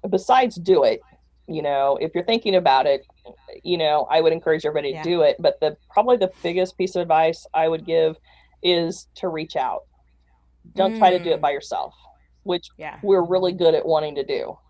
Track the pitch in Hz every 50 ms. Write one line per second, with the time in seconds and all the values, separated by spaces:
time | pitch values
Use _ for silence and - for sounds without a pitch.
0 | - 208 190 220 - - 247 262 254 233 - 185 165 185 185 156 135 113 110 -
1 | _ _ _ _ _ _ _ _ _ - 160 156 151 143 143 139 139 139 143 -
2 | - 160 - 175 175 - 226 226 226 214 190 185 175 135 131 135 131 147 139 135
3 | - _ _ _ _ - - _ _ - - - _ - 175 170 160 151 151 151
4 | 135 - 156 160 160 160 160 165 - 160 160 160 160 151 151 151 147 139 135 156
5 | 156 165 175 175 156 147 139 - 170 - 180 - 156 151 151 _ _ _ - 202
6 | 220 247 247 247 196 185 - _ - 170 170 185 185 185 - _ 185 185 - 180
7 | 175 165 160 156 160 160 165 - - - - 160 160 165 165 160 160 165 165 165
8 | 160 160 160 _ _ _ _ _ _ _ _ _ - - 175 170 170 165 185 -
9 | - _ _ - - 185 160 160 156 - - 151 131 120 90 - - _ _ _
10 | _ _ _ _ _ _ _ _ _ _ _ _ _ - _ - 190 202 226 220
11 | 208 185 180 180 175 175 156 - - 143 147 139 - - - 87 69 - _ _
12 | _ - _ _ _ _ _ _ _ - 180 185 - - _ - 156 151 151 -
13 | - 208 196 185 175 170 185 185 185 180 180 180 180 165 160 156 - 160 160 151
14 | 151 151 147 143 135 - 139 104 67 - - _ _